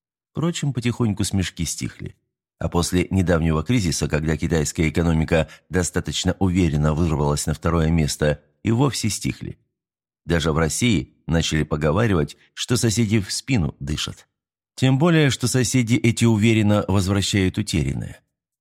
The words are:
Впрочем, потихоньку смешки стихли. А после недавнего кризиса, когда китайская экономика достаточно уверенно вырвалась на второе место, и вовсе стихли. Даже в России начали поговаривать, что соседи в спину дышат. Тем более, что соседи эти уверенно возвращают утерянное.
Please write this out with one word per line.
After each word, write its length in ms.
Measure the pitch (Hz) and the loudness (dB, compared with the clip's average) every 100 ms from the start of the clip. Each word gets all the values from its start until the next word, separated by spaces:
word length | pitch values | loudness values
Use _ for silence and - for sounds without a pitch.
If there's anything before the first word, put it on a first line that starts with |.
| _ _ _ | _ _ _
Впрочем, 400 | - 165 170 143 | -4 -4 -2 -4
потихоньку 500 | 123 120 - 117 98 | -2 -2 0 0 0
смешки 420 | 101 98 85 - | 0 0 -2 -4
стихли. 520 | 82 - 60 - - - _ _ _ _ | -6 -6 -8 -10 -16 -16 _ _ _ _
А 60 | 82 | -4
после 380 | 87 85 90 - | -2 0 0 0
недавнего 560 | 95 90 85 80 78 | 0 2 2 2 0
кризиса, 420 | 78 123 90 69 73 | 0 0 0 -2 -2
когда 300 | 76 78 76 | -2 -2 -2
китайская 540 | 80 82 73 - 78 | 0 0 0 -2 -2
экономика 580 | 90 85 80 78 82 78 - _ | 0 0 0 2 0 0 -6 _
достаточно 640 | 90 85 87 78 73 90 - | -4 -2 -4 -6 -4 -4 0
уверенно 520 | 95 90 85 73 76 | 0 2 2 2 0
вырвалась 540 | 76 85 73 73 73 - | 0 0 0 0 -2 -4
на 80 | |
второе 340 | 73 85 82 80 | -4 -2 0 2
место, 540 | 82 73 - 76 73 _ _ | 2 0 0 -2 -2 _ _
и 80 | 104 | -2
вовсе 380 | 113 139 - 110 | 0 0 -2 -4
стихли. 500 | - 65 - - - _ _ _ _ _ _ - | -4 -6 -8 -12 -16 _ _ _ _ _ _ -2
Даже 260 | 82 80 | 0 0
в 60 | 76 | 0
России 560 | 80 - 120 87 64 _ - | 0 0 0 0 -2 _ -2
начали 360 | 82 - 78 | -2 0 -2
поговаривать, 760 | 76 76 76 85 117 90 76 - _ | -2 -2 0 0 2 0 -2 -6 _
что 240 | - - 123 | -12 -4 0
соседи 420 | 117 101 107 110 | 0 0 0 0
в 140 | 95 | -2
спину 420 | - - 123 73 - | -6 -2 -2 -2 -4
дышат. 480 | 69 76 - - _ _ _ _ _ | -8 -6 -6 -10 _ _ _ _ _
Тем 240 | - 131 135 | -2 2 4
более, 320 | 175 160 143 | 4 4 2
что 180 | - 120 | 0 0
соседи 460 | 131 117 131 113 | 0 2 0 2
эти 320 | 120 120 110 117 | 2 2 2 4
уверенно 580 | 110 113 110 104 104 - | 4 4 4 4 2 2
возвращают 720 | 98 90 101 92 104 92 107 | 0 2 0 0 2 2 0
утерянное. 640 | - 90 67 58 - - _ _ _ _ | -2 -2 -2 -4 -8 -14 _ _ _ _